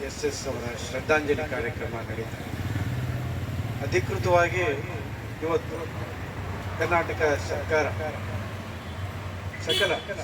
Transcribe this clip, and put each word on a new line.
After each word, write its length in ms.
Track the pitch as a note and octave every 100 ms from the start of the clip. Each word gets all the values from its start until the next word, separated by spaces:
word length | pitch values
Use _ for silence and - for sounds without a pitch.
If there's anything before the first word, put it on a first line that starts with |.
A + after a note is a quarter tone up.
| C#3
ಎಸ್ 160 | - D3
ಎಸ್ 120 | - C#3
ಅವರ 140 | A#2+ A#2+ A#2 -
ಶ್ರದ್ಧಾಂಜಲಿ 580 | C3 C3 D3+ D3 D3 D3+
ಕಾರ್ಯಕ್ರಮ 420 | B2 A#2 - - A#2 -
ನಡೀತದೆ. 380 | - A2 - - - - - - - - - - - - - - -
ಅಧಿಕೃತವಾಗಿ 800 | - F3+ F3+ G3 F3+ F3 F3 F3+ E3+ C#3 - - - - - -
ಇವತ್ತು 340 | D#3 D#3+ - - D#3+ - - - - - - - - -
ಕರ್ನಾಟಕ 420 | E3 E3+ D#3+ D3+ D#3 C#3 -
ಸರ್ಕಾರ 360 | F#3+ F#3+ D#3 F3+ - D#3 - - - - - - - - - - - - - - - -
ಸಕಲ 260 | - F#3+ D#3+ - G3